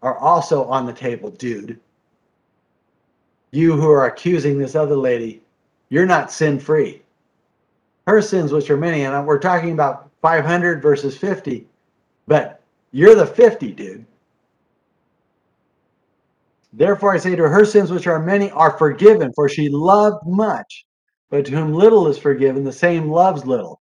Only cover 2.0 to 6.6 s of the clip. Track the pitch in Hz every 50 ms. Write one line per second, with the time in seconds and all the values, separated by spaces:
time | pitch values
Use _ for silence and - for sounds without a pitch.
2 | _ _ _ _ _ _ _ _ _ _ _ _ _ _ _ _ _ _ _ _
3 | _ _ _ _ _ _ _ _ _ _ - 143 165 165 156 143 156 156 151 139
4 | 131 120 - - - 175 180 160 143 147 139 139 139 131 - 156 151 143 147 139
5 | 131 127 123 113 113 113 107 - _ _ _ _ _ _ _ _ _ - 127 160
6 | 185 190 180 151 131 - - - 160 151 143 135